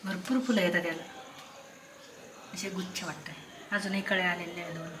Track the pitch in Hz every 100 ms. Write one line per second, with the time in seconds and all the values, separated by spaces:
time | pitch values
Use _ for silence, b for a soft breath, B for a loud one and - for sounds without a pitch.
0 | 196 180 - 262 - 214 180 175 165 165
1 | - - - - - - - - - -
2 | - - - - - 185 190 185 185 -
3 | 175 147 - 151 - - - 202 196 196
4 | 196 190 180 175 170 175 170 165 165 165